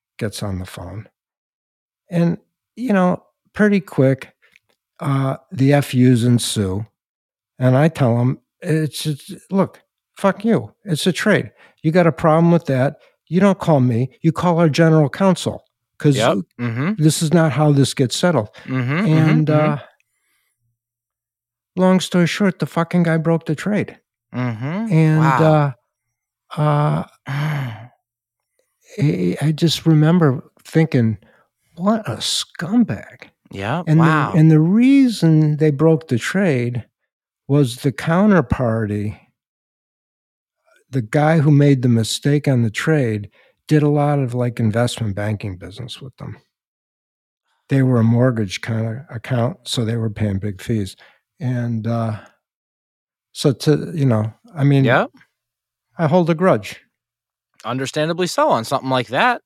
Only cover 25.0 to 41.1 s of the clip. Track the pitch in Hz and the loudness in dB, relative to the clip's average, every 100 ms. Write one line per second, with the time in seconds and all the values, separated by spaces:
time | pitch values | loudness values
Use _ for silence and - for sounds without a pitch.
25 | 156 156 143 131 156 156 143 - _ _ | 4 4 2 2 4 2 0 -6 _ _
26 | _ _ _ _ _ - 151 147 147 151 | _ _ _ _ _ -2 0 2 0 -2
27 | 175 _ - 139 151 147 127 110 120 _ | -6 _ -10 -6 -4 -6 -8 -12 -18 _
28 | _ _ _ _ _ _ _ _ _ - | _ _ _ _ _ _ _ _ _ -4
29 | 147 180 180 180 147 151 165 - 165 156 | -2 0 -4 -2 -2 0 -2 0 2 4
30 | 151 180 151 131 - _ - 160 160 131 | 4 2 2 -2 -10 _ -4 0 2 2
31 | 113 107 _ _ _ _ _ 165 190 220 | 0 -2 _ _ _ _ _ -6 -2 -2
32 | - 107 - - - - 165 240 220 104 | -4 -8 -6 -6 -8 -12 -2 0 0 -4
33 | - - - _ _ 95 101 160 165 160 | -12 -20 -20 _ _ -10 -6 -6 0 2
34 | 160 175 208 190 156 156 165 214 254 277 | 4 0 0 4 6 6 4 2 4 4
35 | 254 202 165 156 151 147 156 139 160 160 | 2 2 2 4 2 2 0 2 2 2
36 | - 120 - 190 196 131 120 120 - _ | 0 -4 -2 -2 -2 -2 -4 -6 -12 _
37 | _ _ _ _ - 143 131 123 143 - | _ _ _ _ 0 2 2 0 -4 -4
38 | - 170 214 185 127 - 120 110 107 104 | -2 2 4 4 2 -2 0 -2 -2 -4
39 | 104 95 _ _ _ _ _ _ _ _ | -6 -10 _ _ _ _ _ _ _ _
40 | _ _ _ _ _ _ _ _ _ 127 | _ _ _ _ _ _ _ _ _ -8
41 | 107 | -4